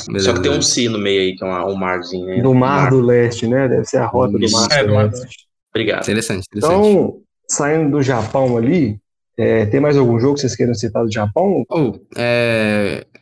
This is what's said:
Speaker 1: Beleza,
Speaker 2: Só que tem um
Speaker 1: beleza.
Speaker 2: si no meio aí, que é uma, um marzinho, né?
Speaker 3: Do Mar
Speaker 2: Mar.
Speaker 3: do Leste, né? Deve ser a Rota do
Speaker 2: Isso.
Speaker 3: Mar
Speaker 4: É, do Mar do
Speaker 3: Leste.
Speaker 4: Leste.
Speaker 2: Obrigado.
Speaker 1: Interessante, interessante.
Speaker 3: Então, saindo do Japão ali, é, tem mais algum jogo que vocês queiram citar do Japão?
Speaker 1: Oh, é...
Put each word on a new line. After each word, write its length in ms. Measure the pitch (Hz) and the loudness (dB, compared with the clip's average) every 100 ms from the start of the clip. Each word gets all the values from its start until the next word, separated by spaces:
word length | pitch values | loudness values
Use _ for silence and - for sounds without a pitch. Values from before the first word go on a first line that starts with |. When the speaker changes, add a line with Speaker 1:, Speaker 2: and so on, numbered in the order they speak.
| - | -6
Speaker 1:
Beleza, 180 | 101 95 | -2 0
Speaker 2:
Só 60 | |
que 60 | 92 | 2
tem 100 | 113 | 0
um 20 | |
Speaker 1:
beleza. 140 | 143 135 | 0 0
Speaker 2:
si 200 | - 117 | 0 -2
no 100 | 107 | -2
meio 220 | 101 98 | 0 0
aí, 120 | 95 | 0
que 80 | 92 | -2
é 40 | 95 | -6
uma, 180 | 90 92 | -4 -4
um 60 | |
marzinho, 520 | 98 92 90 87 92 92 | -4 -2 -4 -6 -8 -6
né? 140 | 107 | 0
Speaker 3:
Do 140 | 131 | 2
Mar 280 | 127 127 143 | 4 2 2
Speaker 2:
Mar. 80 | 139 | 2
Speaker 3:
do 80 | 131 | 2
Leste, 480 | 120 120 117 117 113 | 4 4 2 -2 -2
né? 180 | 127 135 | 0 0
Deve 160 | 123 | 0
ser 120 | - 131 | -2 -2
a 100 | 117 | -2
Rota 320 | 120 127 101 | 0 0 0
do 60 | |
Speaker 2:
Isso. 100 | 110 | 0
Speaker 3:
Mar 140 | 113 110 | 0 0
Speaker 4:
É, 140 | 143 | 0
do 100 | 104 | 2
Mar 140 | 104 104 | 2 2
do 60 | |
Speaker 3:
Leste. 80 | 101 | -2
Speaker 4:
Leste. 220 | - - _ _ _ | -10 -18 _ _ _
Speaker 2:
Obrigado. 280 | 110 104 - | -4 -2 -2
Speaker 1:
Interessante, 420 | - 104 113 98 95 | -2 -2 -2 -6 -6
interessante. 260 | 104 147 185 | -2 0 4
Speaker 3:
Então, 380 | 208 190 117 - _ _ - | 4 4 2 -4 _ _ -8
saindo 420 | - 143 156 151 | -4 0 0 0
do 100 | 147 | 0
Japão 540 | 131 120 104 139 131 120 | 0 0 -2 0 0 2
ali, 440 | 117 180 120 104 - _ _ - | 2 2 0 -2 -12 _ _ -2
é, 300 | 113 113 107 | 0 2 2
tem 140 | 139 | 2
mais 160 | 147 143 | 2 4
algum 240 | 123 117 | 2 2
jogo 140 | 131 | 0
que 60 | 143 | 0
vocês 120 | 123 | -2
queiram 200 | 104 123 | -2 -2
citar 300 | 120 117 113 | -2 -4 -2
do 80 | 113 | -2
Japão? 520 | 110 107 156 196 160 113 | -2 -2 0 0 0 -2
Speaker 1:
Oh, 260 | 170 127 - - - | -2 -2 -4 -10 -6
é... 880 | 120 120 117 113 107 104 101 69 - - | -2 0 0 0 0 0 -2 -4 -10 -20